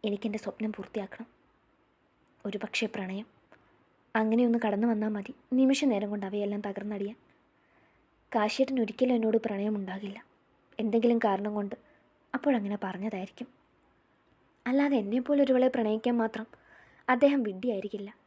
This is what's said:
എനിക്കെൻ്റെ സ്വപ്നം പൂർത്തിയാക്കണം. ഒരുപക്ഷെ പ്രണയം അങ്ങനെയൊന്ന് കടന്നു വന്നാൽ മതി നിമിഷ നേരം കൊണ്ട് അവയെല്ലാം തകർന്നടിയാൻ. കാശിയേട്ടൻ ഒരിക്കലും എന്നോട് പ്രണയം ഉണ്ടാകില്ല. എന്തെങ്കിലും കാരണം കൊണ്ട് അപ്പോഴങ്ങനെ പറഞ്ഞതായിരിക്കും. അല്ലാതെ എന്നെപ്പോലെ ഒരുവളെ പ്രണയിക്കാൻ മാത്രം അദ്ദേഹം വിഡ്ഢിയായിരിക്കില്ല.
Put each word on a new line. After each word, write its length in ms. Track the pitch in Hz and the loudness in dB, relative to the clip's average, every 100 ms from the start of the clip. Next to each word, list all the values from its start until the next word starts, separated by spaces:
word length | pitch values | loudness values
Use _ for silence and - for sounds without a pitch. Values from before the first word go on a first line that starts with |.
| 214 | -4
എനിക്കെൻ്റെ 300 | 202 226 208 | -4 -4 -4
സ്വപ്നം 280 | - - 214 | -8 -6 -6
പൂർത്തിയാക്കണം. 540 | 214 190 214 196 - 226 _ _ _ _ _ _ _ _ _ _ _ 202 | -6 -10 -8 -10 -14 -18 _ _ _ _ _ _ _ _ _ _ _ -8
ഒരുപക്ഷെ 380 | 196 214 - 226 | -6 -6 -4 -4
പ്രണയം 320 | 226 185 196 226 _ _ - _ _ _ _ _ 220 | -4 -8 -8 -10 _ _ -20 _ _ _ _ _ 0
അങ്ങനെയൊന്ന് 380 | 220 226 240 233 | 2 4 4 2
കടന്നു 240 | 220 202 233 | 0 0 0
വന്നാൽ 200 | 214 214 208 | 0 -2 -4
മതി 160 | 202 - _ 254 | -10 -16 _ 2
നിമിഷ 220 | 262 269 285 | 4 4 2
നേരം 180 | 202 202 | 2 -2
കൊണ്ട് 120 | 208 196 | -4 -4
അവയെല്ലാം 320 | 208 202 208 208 | -2 -2 -4 -6
തകർന്നടിയാൻ. 500 | 196 202 202 202 233 _ _ _ _ _ _ _ _ _ _ _ | -6 -6 -6 -6 -8 _ _ _ _ _ _ _ _ _ _ _
കാശിയേട്ടൻ 440 | 226 214 - 269 269 | 0 0 2 0 2
ഒരിക്കലും 300 | 208 - 254 240 | -2 0 2 4
എന്നോട് 200 | 220 220 220 | 4 2 0
പ്രണയം 280 | 196 208 208 | -2 -2 -2
ഉണ്ടാകില്ല. 380 | 190 190 202 208 - _ _ _ _ - | -6 -8 -10 -12 -18 _ _ _ _ -4
എന്തെങ്കിലും 360 | 226 226 233 233 220 | 0 4 4 4 2
കാരണം 260 | 196 208 208 | 2 -2 -4
കൊണ്ട് 180 | 202 - _ _ _ _ _ 269 | -6 -10 _ _ _ _ _ -2
അപ്പോഴങ്ങനെ 420 | 294 247 202 208 190 | 0 0 0 -4 -6
പറഞ്ഞതായിരിക്കും. 640 | 185 214 202 196 - 240 _ _ _ _ _ _ _ _ _ _ _ 240 | -6 -6 -6 -10 -12 -16 _ _ _ _ _ _ _ _ _ _ _ 0
അല്ലാതെ 260 | 269 285 269 | 2 4 2
എന്നെപ്പോലെ 400 | 202 240 254 285 269 | 0 -2 2 2 4
ഒരുവളെ 220 | 254 254 254 | 6 4 2
പ്രണയിക്കാൻ 400 | 214 220 240 240 | 0 0 0 0
മാത്രം 260 | 220 220 220 - _ - - _ - | 0 -4 -12 -18 _ -20 -20 _ 0
അദ്ദേഹം 340 | 247 285 285 214 | 4 6 4 0
വിഡ്ഢിയായിരിക്കില്ല. 640 | 185 247 202 202 202 202 - | -2 -2 -2 -4 -8 -10 -16